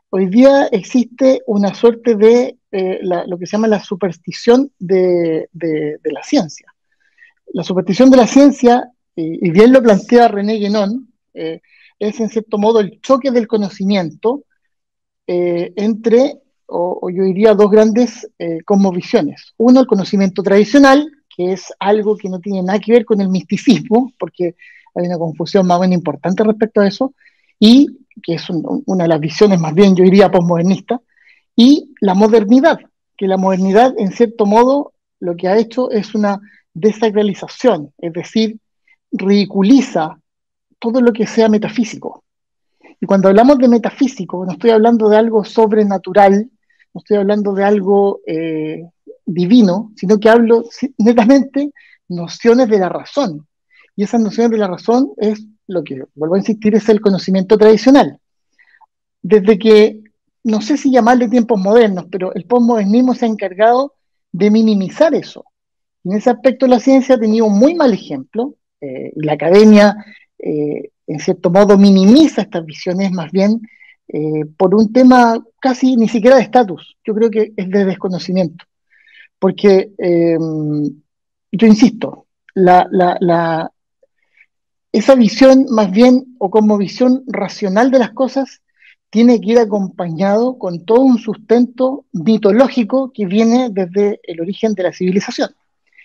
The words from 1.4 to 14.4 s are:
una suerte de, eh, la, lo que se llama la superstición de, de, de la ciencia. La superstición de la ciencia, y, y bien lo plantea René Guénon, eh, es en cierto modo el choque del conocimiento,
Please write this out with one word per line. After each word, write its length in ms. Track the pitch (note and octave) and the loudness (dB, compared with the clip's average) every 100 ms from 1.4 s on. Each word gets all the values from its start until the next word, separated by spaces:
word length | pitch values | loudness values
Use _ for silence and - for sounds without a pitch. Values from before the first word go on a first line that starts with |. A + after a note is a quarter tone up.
| - | -2
una 280 | G3+ G3+ | -2 -2
suerte 400 | G3 A#3 A#3 A#3+ | 0 0 0 -2
de, 420 | G#3+ G#3+ A#3+ C4 - _ | 2 4 4 0 -8 _
eh, 300 | G3+ F#3 F#3 | -6 -6 -6
la, 240 | F#3+ F3 - | -6 -6 -6
lo 100 | F3 | -10
que 100 | F3+ | -8
se 60 | |
llama 160 | G#3 A3 | -4 -2
la 120 | G#3 | -2
superstición 920 | - F#3 G3 E3+ - - - B3 C#4 _ | -4 -8 -8 -8 -14 -6 0 0 0 _
de, 680 | F3 F#3+ F#3 F3 E3+ D#3+ - | -4 0 0 0 -2 -4 -8
de, 460 | E3 E3 D#3 D3+ D3+ | -10 -6 -6 -6 -8
de 100 | D#3+ | -10
la 100 | D3 | -12
ciencia. 500 | - D4 E3 - _ _ _ _ _ _ _ _ - | -4 -4 -4 -10 _ _ _ _ _ _ _ _ -14
La 120 | - | -10
superstición 440 | E3 F#3 F#3 F3+ C4 | -6 -6 -2 2 4
de 60 | C4 | 6
la 100 | A3+ | 4
ciencia, 640 | C4+ C#4+ - A#3+ A#3+ - _ _ - | 4 4 4 2 2 -2 _ _ -10
y, 300 | D#3+ E3 F#3 | -10 -6 0
y 40 | |
bien 220 | D#3+ A#3 | 4 6
lo 100 | C4 | 6
plantea 460 | A#3 G3 G#3+ A#3+ A#3 | 4 0 2 2 2
René 260 | G3+ G3+ | 0 -4
Guénon, 580 | A3 G3+ G#3+ G3 A#3+ C4 _ _ | -4 -4 -2 -4 -6 -12 _ _
eh, 260 | F3 D#3+ E3 _ _ _ - | -14 -12 -14 _ _ _ -10
es 220 | G#3 G#3 | -8 -6
en 80 | G#3+ | -6
cierto 280 | A3+ G#3+ G#3 | -6 -6 -2
modo 200 | G#3 A3+ | 0 0
el 200 | G3+ - | -2 -6
choque 320 | - C4 C4+ | -2 -2 0
del 160 | A#3+ A3 | -4 -2
conocimiento, 960 | A3 G3 - F#3+ G3+ E3+ D3+ A3 C#4+ | -4 -6 -6 -4 -2 -4 -6 -6 -6